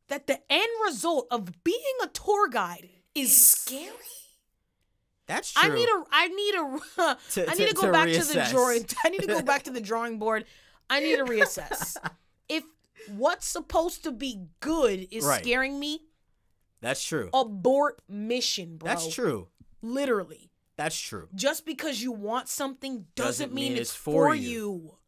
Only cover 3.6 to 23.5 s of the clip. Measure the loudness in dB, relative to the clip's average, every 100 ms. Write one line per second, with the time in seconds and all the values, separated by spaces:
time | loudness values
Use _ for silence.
3.6 | 0 -8 -10 -14 -16 -18 -20 _ _ _
4.6 | _ _ _ _ _ _ -8 -6 -2 2
5.6 | 4 4 2 2 2 2 2 0 -2 0
6.6 | -2 -6 -6 0 0 0 -4 -2 0 2
7.6 | 2 4 4 6 6 4 2 2 2 4
8.6 | 4 2 -2 0 0 2 0 0 2 0
9.6 | 0 -8 -4 -4 -4 -4 -2 -2 -4 -18
10.6 | _ _ -2 0 2 2 2 2 2 0
11.6 | -8 -6 -6 -6 -10 -12 _ _ -6 -6
12.6 | -6 _ _ -20 -12 0 0 0 -4 -8
13.6 | -2 0 0 -4 -8 -6 -8 -8 -14 -8
14.6 | -2 2 2 2 -6 -2 2 2 2 0
15.6 | 0 -4 -6 -6 _ _ _ _ _ _
16.6 | _ _ -4 -4 -4 -4 0 0 0 0
17.6 | 2 4 2 -2 -14 -8 -4 -2 -2 -4
18.6 | -8 -8 -4 -4 -4 -2 -2 -2 -6 _
19.6 | -20 -14 -6 -2 0 0 -4 -14 -20 _
20.6 | _ -6 -4 -4 -8 -10 -10 -2 -2 -2
21.6 | -6 -6 -6 -4 -6 -6 -4 -4 -4 -4
22.6 | -6 -6 -8 -8 -8 -4 -2 -2 -4